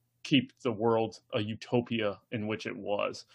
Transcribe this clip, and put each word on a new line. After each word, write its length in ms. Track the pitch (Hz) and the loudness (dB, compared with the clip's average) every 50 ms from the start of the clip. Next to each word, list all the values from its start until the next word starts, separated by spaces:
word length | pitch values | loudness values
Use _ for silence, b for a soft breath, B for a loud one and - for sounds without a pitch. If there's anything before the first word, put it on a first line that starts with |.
| _ _ _ _ - | _ _ _ _ -2
keep 300 | - 151 131 120 - - _ - | 2 4 4 4 2 -6 _ -4
the 80 | 127 110 | -4 -2
world 440 | 98 110 117 113 113 113 110 - - _ _ - | 2 2 4 4 4 2 0 -4 -10 _ _ -4
a 60 | 110 | -4
utopia 800 | 107 104 113 110 - - 131 120 120 - 117 110 107 101 98 - _ _ | -2 -4 -6 -8 -6 0 0 0 2 0 -2 -2 -2 -2 -4 -4 _ _
in 160 | - 110 104 | -6 -6 -4
which 200 | 107 110 107 - | -4 -4 -4 -4
it 100 | 110 - | -8 -8
was. 480 | 101 98 95 101 101 104 95 - - - b b | -8 -4 -2 -2 0 0 -2 -4 -8 -14 b b